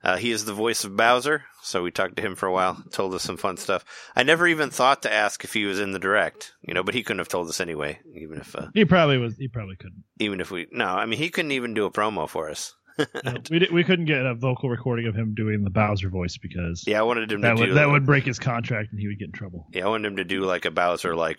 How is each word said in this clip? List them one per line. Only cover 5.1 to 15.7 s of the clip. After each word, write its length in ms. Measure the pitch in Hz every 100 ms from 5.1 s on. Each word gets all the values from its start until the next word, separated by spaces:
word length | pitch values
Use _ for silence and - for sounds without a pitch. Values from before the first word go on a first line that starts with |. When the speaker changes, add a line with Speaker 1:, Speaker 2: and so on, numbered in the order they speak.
Speaker 1:
ask 320 | 107 104 -
if 80 | -
he 140 | 110 101
was 160 | 95
in 100 | 101
the 80 | 95
direct, 540 | 95 104 82 - - _
you 120 | -
know, 80 | 87
but 120 | 92 113
he 80 |
couldn't 140 | - 95
have 80 | 85
told 220 | 92 85
us 100 | -
anyway, 400 | 87 78 73 73 - 80
even 240 | 78 76
if, 160 | - -
uh, 120 | -
Speaker 2:
He 120 | 208 180
probably 320 | 180 156 131
was. 180 | 120 -
He 140 | 135
probably 260 | 120 98 92
couldn't. 260 | 92 90 - _
Speaker 1:
even 200 | 107 95
if 100 | 85
we, 180 | 95 85
no, 140 | 123 104
I 200 | 92 110
mean, 140 | 113
he 100 | 165
couldn't 220 | 180 160
even 220 | 135 120
do 100 | 107
a 80 | 98
promo 380 | 92 107 98 76
for 200 | - 78
us. 240 | 73 - _ _ -
<laughs> 80 | 147 - -
Speaker 2:
No, 80 | 127 -
we 100 | 160
di-, 100 | 175
we 140 | 170
couldn't 220 | 175 185 160
get 200 | 147 127
a 80 |
vocal 360 | 117 127 127 135
recording 380 | 120 127 117 117
of 80 | 110
him 180 | 110 107
doing 300 | 110 107
the 40 |
Bowser 380 | 98